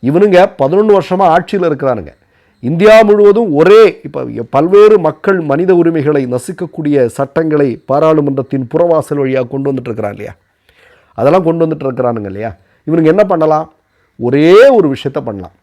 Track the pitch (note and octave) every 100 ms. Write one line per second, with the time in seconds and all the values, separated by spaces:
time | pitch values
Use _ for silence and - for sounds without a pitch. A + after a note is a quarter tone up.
0 | A#2+ D#3 G#3 F3+ G3 - C#3 F3+ G#3+ G3+
1 | - F3+ F#3+ E3 E3 G3+ F3+ C#3 C#3 A#2
2 | D#2 _ _ _ _ _ C#3+ E3 G#3 A3
3 | A3 G#3 G#3 G3+ A3+ D3 E3+ G#3 G#3+ -
4 | C#3+ D3 B2+ A#2 A#2 C3+ D#3+ G3 G#3+ G#3+
5 | D#3+ D3+ - F#3+ D#3 C#3 F3+ F3 E3+ E3
6 | C#3+ D3 C3 B2 - F3+ F3 - D3+ C#3+
7 | A#2+ - C#3 - D#3+ D3+ C#3+ A2+ _ C3+
8 | D#3+ D#3 C#3+ C#3 B2+ C#3 A#2+ D#3 E3+ D#3+
9 | - C#3+ C3+ C3 B2 C#3 C#3 C3+ B2 A2
10 | G#2 G#2 G#2 - _ _ _ _ _ _
11 | _ - B2+ F3 E3 E3 E3 D#3 C3+ B2
12 | B2 A#2 G2+ F#2+ A2 - _ _ - E3
13 | D#3+ F3+ G3+ F3 D#3 D#3 D#3+ _ _ _
14 | _ _ A#2 C#3 D#3 G3 C4+ B3 E3 C3+
15 | C#3 C3+ B2 G2+ F2 _